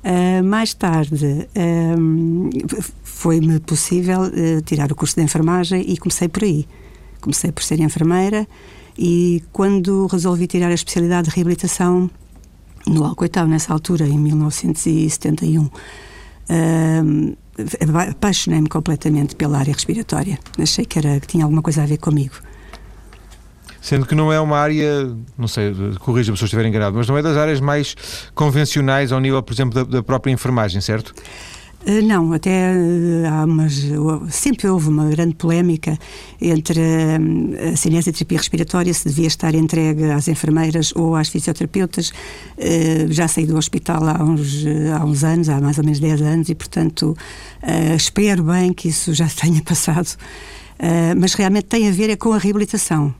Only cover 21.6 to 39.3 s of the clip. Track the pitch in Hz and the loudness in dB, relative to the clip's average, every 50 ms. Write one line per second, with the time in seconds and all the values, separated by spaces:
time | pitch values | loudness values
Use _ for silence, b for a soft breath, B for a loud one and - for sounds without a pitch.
21.6 | 151 170 147 156 147 143 151 151 - 165 151 147 139 131 - - B B B B | 2 2 0 0 0 0 -2 -2 0 0 2 2 0 -2 -6 -14 B B B B
22.6 | B B B B B B B B B B B B B B B - - - - - | B B B B B B B B B B B B B B B -20 -20 -20 -20 -20
23.6 | - - - - - - 147 135 135 - 156 151 156 156 156 156 156 151 147 147 | -20 -20 -20 -16 -4 0 0 0 2 2 2 2 4 4 2 2 2 2 2 2
24.6 | 147 151 151 151 151 151 147 143 135 127 117 113 117 - - - 120 110 - 117 | 2 2 2 2 2 2 2 0 -2 -4 -6 -10 -12 -12 -8 -6 -4 -4 -2 -2
25.6 | 104 104 101 95 98 104 104 92 - 131 117 123 117 104 104 92 113 101 - 113 | -2 -2 -2 -2 -4 -4 -4 -4 -2 0 2 2 2 2 0 0 -2 0 0 2
26.6 | 110 113 104 110 104 101 98 113 120 110 139 147 151 165 151 151 151 156 151 131 | 2 2 2 0 0 0 0 0 0 0 0 0 2 2 2 2 2 2 0 0
27.6 | 135 143 143 147 139 - - B B B B B B B B - 151 147 127 147 | 0 0 0 0 -2 -4 -8 B B B B B B B B 0 0 2 4 2
28.6 | 147 - - 151 139 135 135 139 139 120 131 131 131 135 135 135 127 - 120 113 | 2 2 2 0 2 2 2 2 2 0 0 0 2 2 0 0 -2 -2 -2 0
29.6 | 135 123 110 131 127 107 123 127 107 - 135 127 - 135 131 120 - 127 127 120 | 0 0 0 0 -2 0 -2 -2 0 0 -2 0 2 0 -2 0 0 0 0 2
30.6 | 107 101 90 98 92 - 110 110 113 - - B B B B B B B B B | 0 0 -2 -2 -2 -2 -4 -4 -4 -10 -18 B B B B B B B B B
31.6 | B B B - - 196 202 220 220 220 208 180 165 165 165 156 - 190 190 185 | B B B -8 -2 0 2 2 4 4 4 2 2 2 0 0 0 0 2 2
32.6 | 185 185 185 180 175 170 175 170 170 175 165 165 165 160 156 156 156 160 160 156 | 2 2 2 2 2 2 2 2 2 0 0 0 0 0 0 2 2 2 2 4
33.6 | 156 156 139 139 143 143 147 151 151 156 160 147 - 165 - - - 285 240 - | 2 2 0 0 -2 -2 -2 0 0 0 -2 -2 -4 -6 -6 -4 -2 -2 -2 0
34.6 | - 196 190 180 151 156 151 151 151 151 151 156 170 170 160 - - 165 170 175 | 0 0 2 2 2 2 2 2 2 2 2 0 0 -2 -2 -2 -2 0 2 2
35.6 | 175 175 165 156 - 160 156 B B B B B B B B B - 170 165 156 | 2 0 0 0 -2 -4 -4 B B B B B B B B B 0 0 0 0
36.6 | 156 - 165 165 165 165 160 160 160 156 156 160 156 160 160 165 165 - - - | 0 0 0 2 2 2 2 2 2 2 2 2 2 2 0 0 0 -2 -4 -4
37.6 | - 165 170 151 - 170 156 170 160 175 156 - 160 - 170 151 - - - 160 | -4 -4 -2 0 0 2 2 2 2 0 -2 -4 -4 -2 -2 -2 -2 -2 -2 -2
38.6 | 147 - - 180 175 175 165 - - 151 139 156 165 160 | -2 -2 0 0 0 0 -2 0 -2 -2 0 2 0 0